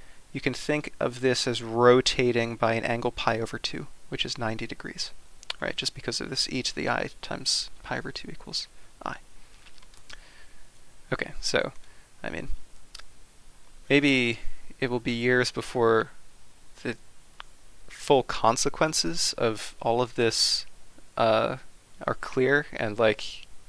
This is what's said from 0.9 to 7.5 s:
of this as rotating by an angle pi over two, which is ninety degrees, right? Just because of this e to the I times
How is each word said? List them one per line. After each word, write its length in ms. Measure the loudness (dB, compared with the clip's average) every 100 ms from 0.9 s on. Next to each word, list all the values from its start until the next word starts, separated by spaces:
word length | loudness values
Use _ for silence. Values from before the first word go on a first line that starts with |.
| -2
of 200 | -2 2
this 260 | 2 2 0
as 160 | -2
rotating 960 | -2 8 10 10 6 2 4 2 0 2
by 180 | 2
an 100 | 2
angle 280 | 0 0 -2
pi 280 | 0 0 0
over 180 | -2 -4
two, 280 | -6 -6 -8 -12 -10
which 160 | -6 -4
is 100 | -2
ninety 300 | -2 -2 -6
degrees, 460 | -8 -8 -6 -8 -8 -12 -14 -12 -6
right? 160 | -4 -2
Just 180 | -6
because 260 | -4 -6 -4
of 80 | -4
this 200 | -2 -2
e 120 | -2
to 120 | -2
the 140 | -2 -2
I 200 | 0 -2 -8
times 480 | -8 -4 -2